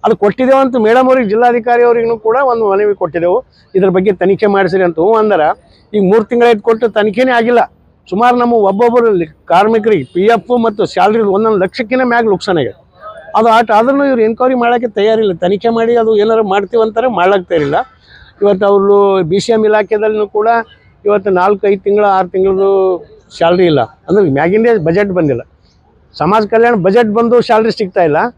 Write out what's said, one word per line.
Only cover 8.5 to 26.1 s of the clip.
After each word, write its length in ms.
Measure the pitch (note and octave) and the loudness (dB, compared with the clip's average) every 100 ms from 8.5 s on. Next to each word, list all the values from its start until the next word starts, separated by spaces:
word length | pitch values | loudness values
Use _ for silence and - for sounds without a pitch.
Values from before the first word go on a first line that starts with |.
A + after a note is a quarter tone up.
ಒಬ್ಬೊಬ್ಬರು 540 | A#3 G3 G3 A#3+ A#3+ A#3 G3 D#3+ _ _ | 0 0 2 0 2 0 0 -4 _ _
ಕಾರ್ಮಿಕರಿಗೆ 580 | E3+ G#3 A3+ G#3+ G#3 | 0 2 0 0 -2
ಪಿ 180 | B2+ F3 | -2 -2
ಎಫ್ 420 | G3+ A#3 - B3 | 0 0 0 -2
ಮತ್ತು 220 | A3+ G#3 F#3 | -2 -2 -4
ಸ್ಯಾಲರಿ 360 | - F#3 A3 | 0 0 0
ಒಂದೊಂದು 360 | G#3 G3 A3+ G#3+ | 0 0 0 0
ಲಕ್ಷಕ್ಕಿಂತ 440 | F#3 - A3 B3+ B3+ | -2 -4 -4 -2 0
ಮ್ಯಾಗ 180 | A#3 | 0
ನುಕ್ಸಾನ್ 340 | A3+ F#3 - F3 | 0 -2 -2 -2
ಆಗಿದೆ. 320 | A#2 - _ _ - - - - | -2 -6 _ _ -20 -20 -8 -2
ಅದು 120 | A3+ | 2
ಆಟ, 240 | A3 A3+ | 2 2
ಅದನ್ನು 340 | G#3+ A#3 C#4 C#4 | 2 2 0 0
ಇವ್ರು 160 | C4 | 0
ಎನ್ಕ್ವೈರಿ 340 | A3 A3+ B3+ C4 | 0 0 -2 0
ಮಾಡೋಕ್ಕೆ 320 | A#3 A#3+ A#3+ | 0 -2 -4
ತಯಾರಿಲ್ಲ. 460 | G#3 G#3 A3 G#3+ | -2 0 0 -2
ತನಿಖೆ 360 | F3 F3+ G3 A#3 | -2 -2 -2 -2
ಮಾಡಿ 260 | A#3 A3+ A#3+ | -2 0 0
ಅದು 220 | A3+ A3 | 0 0
ಏನಾರು 260 | G#3 A3 | 0 0
ಮಾಡ್ತೀವಿ 400 | G#3+ G3 G3 A#3+ | 0 -2 -2 -2
ಅಂತಾರೆ, 240 | A3+ G#3+ B3+ | -2 -2 -2
ಮಾಡ್ಲಾಕ್ 380 | G3+ F3+ G3+ F3+ | 0 0 0 -2
ತಯಾರಿಲ್ಲ. 260 | E3+ C#3+ D#3+ B3+ _ _ - - _ | -2 -2 -2 -6 _ _ -20 -20 _
ಇವತ್ತು 240 | G3+ G3 G3+ | 0 0 2
ಅವರು 580 | G3+ G3 G3+ G3+ F#3+ | 2 2 2 2 0
ಬಿ 160 | E3+ F#3+ | 0 -2
ಸಿ 120 | - | 0
ಎಮ್ 140 | A3+ G#3+ | 0 2
ಇಲಾಖೆದಲ್ಲೂ 640 | G#3+ G#3 G#3+ G#3+ G#3+ G#3 | 0 0 -2 -2 -2 -4
ಕೂಡ 200 | G#3+ G#3+ A#3 A3+ - _ _ G#3 | -2 0 -2 -4 -16 _ _ -2
ಇವತ್ತು 240 | G#3 G3 | -2 0
ನಾಲ್ಕು 380 | F#3 F#3 G#3 G3+ | 0 0 0 0
ಐದು 160 | G3 | -2
ತಿಂಗಳು, 220 | G3 G3+ G#3 | 0 0 2
ಆರು 220 | F#3+ F#3 | 0 -2
ತಿಂಗಳದ್ದು 440 | F#3 F#3+ F#3+ G3 G3 F#3+ F3+ - - _ - | -2 -2 0 0 0 0 -2 -8 -20 _ -2
ಸ್ಯಾಲರಿ 280 | E3+ F3+ F3+ | 0 2 2
ಇಲ್ಲ, 160 | D3 | 2
ಅಂದ್ರೆ 480 | A2+ - - F#3+ F#3 | -2 -8 -2 0 0
ಮ್ಯಾಗಿಂದೇ 460 | C3+ E3 G#3 A#3 A3+ | 0 0 0 0 0
ಬಜೆಟ್ 320 | D#3 E3+ G3+ | 0 -2 -2
ಬಂದಿಲ್ಲ. 320 | F3+ D#3+ B2 - _ _ _ _ _ _ | -2 -2 -2 -8 _ _ _ _ _ _